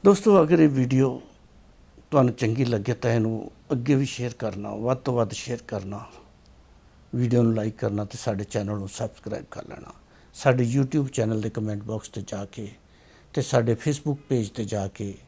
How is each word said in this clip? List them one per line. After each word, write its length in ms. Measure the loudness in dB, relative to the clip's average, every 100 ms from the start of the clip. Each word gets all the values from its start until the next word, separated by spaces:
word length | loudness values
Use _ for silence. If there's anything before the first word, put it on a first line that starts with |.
ਦੋਸਤੋ, 380 | 6 6 6 6
ਅਗਰ 160 | 6 6
ਇਹ 100 | 6
ਵੀਡੀਓ 520 | 6 2 4 2 0 -12 -20 -20 -20 -20 _ -20 -20 _
ਤੁਹਾਨੂੰ 240 | 2 2
ਚੰਗੀ 300 | 2 -2 0
ਲੱਗੇ 300 | 0 0 -2
ਤਾਂ 160 | -2 0
ਇਹਨੂੰ 400 | 2 0 -2 -10 -18 -6
ਅੱਗੇ 220 | -4 0
ਵੀ 100 | 0 0
ਸ਼ੇਅਰ 280 | -4 -8
ਕਰਨਾ, 400 | -6 -8 -6 -10
ਵੱਧ 240 | -6 -2 -2
ਤੋਂ 160 | 0
ਵੱਧ 180 | 0 0
ਸ਼ੇਅਰ 300 | -2 -8 -8 -6
ਕਰਨਾ, 360 | -8 -8 -12 -14 -20 -20 _ -20 -20 -20 _ _ _ -8
ਵੀਡੀਓ 300 | -2 2 4
ਨੂੰ 120 | 4
ਲਾਈਕ 220 | 2 -2 -4
ਕਰਨਾ 280 | -4 -4
ਤੇ 140 | -6 -6
ਸਾਡੇ 260 | -4 -4
ਚੈਨਲ 340 | -4 -6 -4 -6
ਨੂੰ 100 | -8
ਸਬਸਕ੍ਰਾਈਬ 560 | -8 -10 -10 -12 -10 -10
ਕਰ 180 | -16 -16
ਲੈਣਾ। 240 | -18 -18 -20 _ _ _
ਸਾਡੇ 300 | -2 2 4 2
YouTube 360 | 2 2 0 -2
ਚੈਨਲ 320 | -2 0 0
ਦੇ 100 | -4
ਕੁਮੈਂਟ 320 | -4 -6 -6
ਬਾਕਸ 260 | -6 -8 -8
'ਤੇ 140 | -12 -10
ਜਾ 180 | -10
ਕੇ 240 | -10 -12 -14 -16 _ _ _ -20 _
ਤੇ 80 | -6
ਸਾਡੇ 340 | 0 2 2 0 0
Facebook 320 | -2 -4 -6 -2
ਪੇਜ 200 | -2 -2
'ਤੇ 140 | -6
ਜਾ 220 | -6 -4 -6
ਕੇ 260 | -8 -10 -10